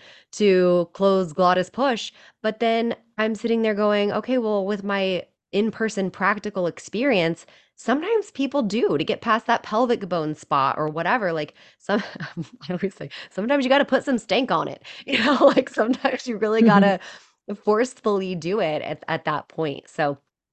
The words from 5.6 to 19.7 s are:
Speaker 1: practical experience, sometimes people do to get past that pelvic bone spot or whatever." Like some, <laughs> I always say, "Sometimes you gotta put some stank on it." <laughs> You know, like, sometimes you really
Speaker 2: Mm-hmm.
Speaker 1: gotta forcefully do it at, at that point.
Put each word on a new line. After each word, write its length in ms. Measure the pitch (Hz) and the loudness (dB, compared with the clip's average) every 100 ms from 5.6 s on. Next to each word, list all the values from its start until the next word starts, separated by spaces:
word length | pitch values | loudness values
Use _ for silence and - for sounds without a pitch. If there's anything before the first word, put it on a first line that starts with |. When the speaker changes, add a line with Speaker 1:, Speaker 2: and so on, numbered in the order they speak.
| 220 - 220 208 190 | -2 -2 -4 -2 -4
Speaker 1:
practical 560 | - 190 208 208 202 175 | -2 0 0 -4 -4 -4
experience, 800 | - - 196 277 208 165 170 - _ _ _ | -6 -8 -4 0 2 0 -2 -10 _ _ _
sometimes 560 | - 269 349 453 403 | -2 -2 0 -2 -2
people 300 | - 269 285 | -4 -2 -2
do 340 | 220 202 247 147 | -2 0 0 0
to 60 | |
get 180 | - - | -2 -4
past 240 | - 220 - | -2 -2 0
that 160 | 233 | -2
pelvic 460 | - 220 247 233 185 | 0 0 0 0 -2
bone 260 | 175 151 151 | -4 -4 -6
spot 400 | - 147 135 - | -2 0 0 0
or 120 | 151 | -4
whatever." 420 | 156 170 240 196 | -4 -2 0 0
Like 200 | 165 151 - - _ | -2 -6 -12 -20 _
some, 220 | - 208 - | -2 -2 -2
<laughs> 580 | - 156 - 156 - - | -10 -12 -10 -12 -14 -8
I 40 | |
always 220 | 175 190 - | -6 -6 -6
say, 140 | 143 - - | -12 -14 -12
"Sometimes 340 | - 214 285 254 | -6 0 0 4
you 40 | |
gotta 160 | 262 262 | 2 4
put 180 | 262 | 0
some 140 | - 247 | 0 -2
stank 340 | - 190 269 | 0 0 2
on 160 | 165 151 | 0 -2
it." 160 | - - - | -8 -16 -16
<laughs> 100 | - | -6
You 140 | 262 | 0
know, 220 | 226 269 269 240 | 2 4 6 4
like, 140 | 254 | 0
sometimes 580 | - 220 254 269 254 - | -2 -2 0 -2 -4 -6
you 100 | 214 | -4
really 260 | 214 220 | 0 4
Speaker 2:
Mm-hmm. 0 | |
Speaker 1:
gotta 360 | 226 202 202 185 - - - _ - 208 | 6 8 6 2 -4 -20 -20 _ -14 -6
forcefully 720 | - 214 247 - 220 202 190 185 | 0 0 0 -4 -2 -2 -2 -6
do 240 | 156 214 | -4 -2
it 220 | 165 151 | -2 -2
at, 200 | - 151 - | -6 -8 -6
at 180 | 156 - | -6 -4
that 240 | 151 - | -4 -6
point. 400 | - 160 | -6 -4